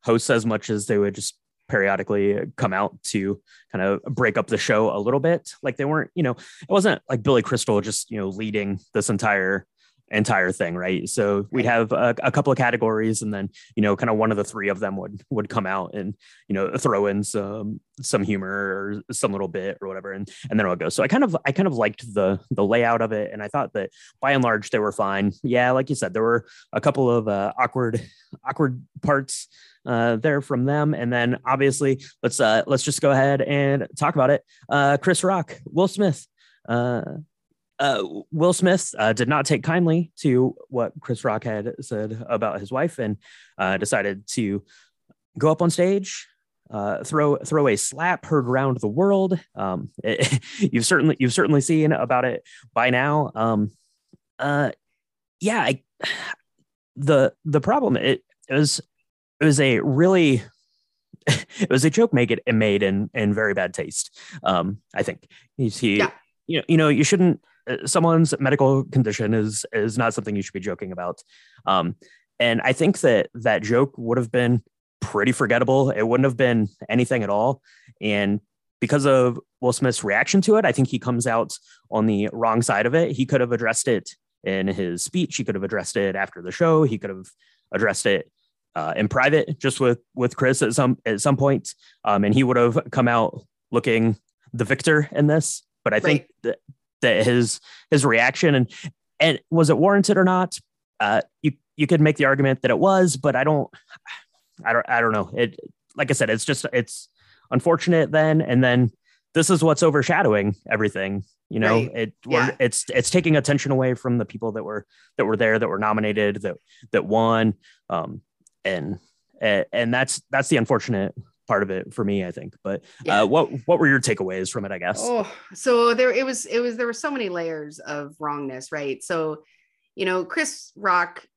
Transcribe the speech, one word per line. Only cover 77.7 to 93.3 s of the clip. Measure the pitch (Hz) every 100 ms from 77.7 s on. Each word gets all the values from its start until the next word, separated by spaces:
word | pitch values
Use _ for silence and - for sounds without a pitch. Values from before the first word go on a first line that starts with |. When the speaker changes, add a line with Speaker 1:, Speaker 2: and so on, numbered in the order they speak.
| _ _ -
Speaker 1:
And | 107 104 101 104 _ _ _ _
because | 120 147 139
of | 131 127 117 _ _
Will | 127
Smith's | 120 135 117
reaction | 107 101 - 196
to | 190 220
it, | 196
I |
think | 123 131
he | 120
comes | 123 123 120
out | 113 110 - _ _ _
on | 110 110
the | 104 104
wrong | 117 113 113
side | 120 101 117
of |
it. | 156 170
He | 127 131
could | 139
have | 123
addressed | 117 113 113 -
it | 110 - - _ _
in | - 95 95
his | 92 92 87
speech. | - 185 175 -
He |
could | 113 98
have |
addressed | 95 104 85 -
it | 98 95
after | 98 -
the | 90
show. | 87 170 160
He | 151 110
could | 101
have | 95 92 _ _ _ _
addressed | 98 107 95 117
it, | 95 - _ _ _ _ -
uh, | 78 -
in | 107
private, | 131 131 151 - 147
just | 139 -
with, | 127 120 _
with | - 123 -
Chris | 131 131
at | 107 120
some, | 127 127
at | - 107
some | 147 135
point. | 139 135 - - _ _
Um, | - 101
and | 101 117
he |
would | 131 123
have | 120 117 -
come | - 120
out | 117 110